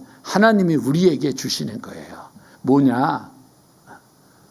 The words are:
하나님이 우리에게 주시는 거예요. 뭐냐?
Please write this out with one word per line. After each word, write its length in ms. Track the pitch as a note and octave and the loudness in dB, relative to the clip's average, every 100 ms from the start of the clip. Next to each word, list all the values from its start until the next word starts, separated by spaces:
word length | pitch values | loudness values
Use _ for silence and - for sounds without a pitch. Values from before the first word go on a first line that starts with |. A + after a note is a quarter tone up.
| - - | -16 -20
하나님이 540 | - F#3+ A3+ G#3 F3+ D3+ | -4 2 4 4 2 0
우리에게 560 | A#2 D#3 F3+ C3+ C#3+ | 0 2 2 2 -2
주시는 480 | B2+ C3 - C#3+ A2 | -4 -6 -6 -8 -10
거예요. 360 | - - - - - - - - | -14 -16 -18 -18 -20 -20 -20 -6
뭐냐? 680 | B2 C#3 C#3 A#2+ D3+ C#3 - - - _ _ _ - - _ _ _ _ _ | 2 4 4 2 0 -2 -8 -20 -20 _ _ _ -20 -20 _ _ _ _ _